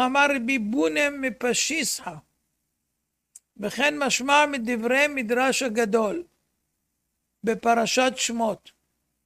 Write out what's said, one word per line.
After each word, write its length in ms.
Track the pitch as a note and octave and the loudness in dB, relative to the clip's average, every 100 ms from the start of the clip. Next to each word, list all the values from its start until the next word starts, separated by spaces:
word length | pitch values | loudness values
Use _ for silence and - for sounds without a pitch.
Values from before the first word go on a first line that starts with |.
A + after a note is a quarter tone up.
| B3+ | 0
אמר 200 | C#4 C#4+ C#4 | 4 2 2
רבי 220 | A#3 C4+ | 0 -2
בונם 600 | G#3 B3+ D#4+ D4+ D4 C#4+ | 0 0 0 2 0 0
מפשיסחא, 960 | C4 G#3 B3 A#3 - D#4+ B3 - - D#3 - _ _ _ _ _ _ _ _ _ _ - _ - | -4 -2 -2 0 0 -2 -2 -4 -8 -14 -18 _ _ _ _ _ _ _ _ _ _ -20 _ -10
וכן 380 | G3+ - C#4+ D4 | -6 -2 -2 0
משמע 480 | C#4 - B3+ C#4+ D4 | -2 -2 2 4 4
מדברי 560 | C#4 A3+ A#3+ A3+ C4 D4 | 0 -2 -2 0 2 2
מדרש 540 | C#4 A3 A#3+ C4 - | 0 -2 0 2 0
הגדול 640 | C4+ A3 A3+ A3+ G#3+ F3 - _ _ _ _ _ _ _ _ _ _ _ | 0 0 2 2 0 -4 -8 _ _ _ _ _ _ _ _ _ _ _
בפרשת 680 | G#3 A3 A#3 A#3 A3+ - B3+ B3+ | -4 0 2 2 2 2 0 0
שמות. 560 | - A#3 A3+ F#3 - - _ _ _ _ | -4 -2 -4 -4 -12 -20 _ _ _ _